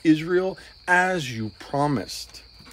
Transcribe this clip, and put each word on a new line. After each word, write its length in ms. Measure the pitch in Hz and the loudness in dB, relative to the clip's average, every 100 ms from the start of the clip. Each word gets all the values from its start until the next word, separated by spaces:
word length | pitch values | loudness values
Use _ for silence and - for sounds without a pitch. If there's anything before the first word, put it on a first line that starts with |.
Israel 540 | 165 156 165 180 190 180 - - - | 2 2 2 -2 -2 -6 -16 -10 2
as 420 | 180 185 180 127 113 | 2 4 0 -4 -6
you 140 | 107 - | -8 -10
promised." 800 | - 143 147 127 - - - - - - - | -6 -2 0 -2 -4 -12 -14 -20 -20 -20 -20